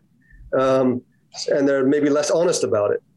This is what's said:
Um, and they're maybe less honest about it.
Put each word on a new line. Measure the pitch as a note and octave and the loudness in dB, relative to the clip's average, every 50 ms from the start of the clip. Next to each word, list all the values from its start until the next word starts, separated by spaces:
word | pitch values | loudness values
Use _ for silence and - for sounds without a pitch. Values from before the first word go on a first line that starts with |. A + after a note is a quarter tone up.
| _ _ _ _ _ _ - - - - - C3+ | _ _ _ _ _ _ -20 -20 -14 -6 -2 0
Um, | C3 C3+ C3+ C3 C3 B2+ B2 B2+ - _ _ _ _ _ - - - - | 0 2 2 2 2 0 -2 -4 -6 _ _ _ _ _ -16 -12 -6 -2
and | - D3 C#3 C#3 | -2 0 2 2
they're | C#3 C3+ C3 | 2 2 2
maybe | C3+ D3 D3 C#3+ - | 2 2 2 2 2
less | C#3 D3+ D3 - | 0 0 0 0
honest | - E3 F3 F3+ D#3+ - D3 | 0 0 2 0 0 0 -2
about | B2+ A#2+ G#2 G2+ G#2 | 0 0 0 0 0
it. | - - _ _ _ | -2 -2 _ _ _